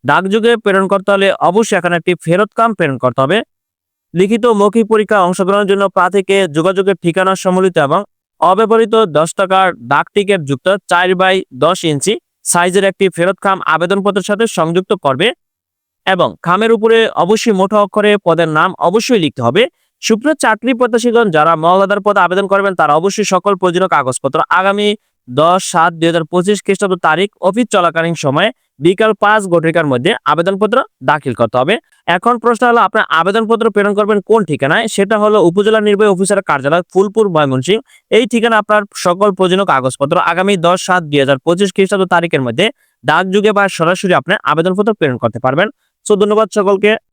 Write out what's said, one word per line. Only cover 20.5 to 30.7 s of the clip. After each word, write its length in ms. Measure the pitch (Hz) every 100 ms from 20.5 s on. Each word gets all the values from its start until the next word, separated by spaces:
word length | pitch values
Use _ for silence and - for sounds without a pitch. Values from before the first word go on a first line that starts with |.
| 220 240
প্রত্যাশীগণ, 520 | 240 247 226 240 226 220 156
যারা 160 | 156 165
মহল্লাদার 480 | 165 190 196 202 202
পদে 140 | 202 175
আবেদন 200 | 185 202
করবেন 200 | 196 196
তারা 180 | 180 156 151
অবশ্যই 260 | 190 196 196
সকল 180 | 185 202 190
প্রয়োজনীয় 300 | 180 175 180
কাগজপত্র 440 | 160 127 127 135 156 - 170
আগামী 300 | 190 202 208 208 _ _ -
দশ 320 | 123 160 185 -
সাত 180 | 170 170
দুই 160 | 165 165
হাজার 160 | 170 165
পঁচিশ 260 | 180 180 208
খ্রিস্টাব্দ 320 | - 196 202 180
তারিখ 260 | 160 156 202 _
অফিস 260 | 185 202 240
চলাকালীন 420 | 202 170 165 165 165
সময়ে 260 | 143 143 208 - _ _
বিকাল 300 | 151 190 220 214
পাঁচ 200 | 208 214 196
ঘটিকার 340 | 170 160 165 151
মধ্যে 180 | 123 151 -
আবেদনপত্র 520 | - 151 175 196 208